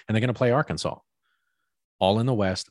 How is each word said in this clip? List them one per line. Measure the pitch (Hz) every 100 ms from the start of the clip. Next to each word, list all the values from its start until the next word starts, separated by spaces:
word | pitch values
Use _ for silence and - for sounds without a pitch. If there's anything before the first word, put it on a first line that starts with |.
| -
and |
they're | 110
gonna | 123
play | 120 123
Arkansas, | 127 151 160 - - _ _ _ _ _ _ _ _ _ _
all | 95 107
in | 123
the |
West. | 117 95 92 -